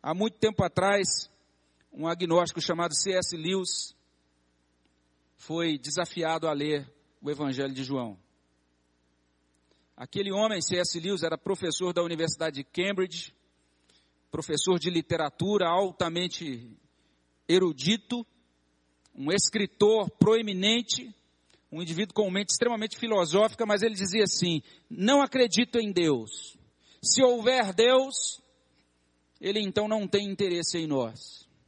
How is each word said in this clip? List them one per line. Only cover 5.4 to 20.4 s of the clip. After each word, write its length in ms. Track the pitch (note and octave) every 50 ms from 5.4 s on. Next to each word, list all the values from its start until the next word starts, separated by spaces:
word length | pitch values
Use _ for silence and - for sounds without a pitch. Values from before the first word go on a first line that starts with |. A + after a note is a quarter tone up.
| - - D#3 E3 E3+ E3 D#3
desafiado 720 | C#3 A#2+ D3 D3 F3+ F3 - - E3+ E3 D#3+ D#3+ D#3+ D#3+
a 40 | D#3+
ler 400 | D3+ C#3+ D3 D3+ D3+ C#3+ C#3 - _ _ _ _ _ _
o 80 | - C#3+
Evangelho 440 | D3 C#3 D3+ C#3 C3 B2+ C#3 C#3 C3+
de 100 | C3 C3+
João. 340 | B2 C#3 C3 A#2+ A2 G2+ F#2 _ _ _ _ _ _ _ _ _ _ _ _ _ _ _ _ _ _ _ _ _ _ _ _ _ _ _ _ _ _ _ _ _ _ _
Aquele 360 | - B2 - - G3 G3+ G3
homem, 300 | F#3+ G3+ G#3+ A3 G#3+ F3+
C 160 | D#3 - F3+
S 220 | F3+ F3+ F3 - F3
Lewis, 220 | D#3+ F#3+ G3+ F3
era 160 | D#3+ E3 D#3+
professor 560 | D3+ _ F#3+ G3 - - E3+ D3+ - F#3 F3+ F3
da 80 | F3
Universidade 560 | F3 E3+ E3+ D#3 E3 D#3+ C#3+ - D#3+ D#3+ C#3
de 60 | C#3 C#3
Cambridge, 680 | _ _ F3 F3+ G3 G3+ F#3 F#3+ F3+ - - - - _ _ _ _ _ _ _ _ _ _ _ _ _ _ _ _ _ _ _ _
professor 480 | - - D3+ - D#3 D3 - F#3 F#3 E3+
de 100 | - F3
literatura 760 | F3 E3 D#3 _ E3+ D#3+ D#3+ C#3+ _ - E3 G3 G#3 G3+ F#3
altamente 1080 | E3 E3+ F3+ G3+ F#3 F3 _ F3+ E3 E3+ F3 F3+ F3+ - - E3+ D3+ C3 A#2 A#2+ A#2 G#2+ _ _ _ _ _ _ _ _ _ _ _ _ _ _
erudito, 800 | - E3 F#3+ F#3+ F3 D3+ C3 B2+ E3 A3 A3+ _ _ A#3+ A#3+ A3+ _ _ _ _ _ _ _ _ _ _ _ _ _ _ _ _ _ _
um 160 | - C3+ D3
escritor 800 | F#3 G3+ - - - G#3+ G3+ - _ _ G3+ G#3 A3 A3 G3 F3
proeminente, 1000 | - _ - G#3 A3+ A3+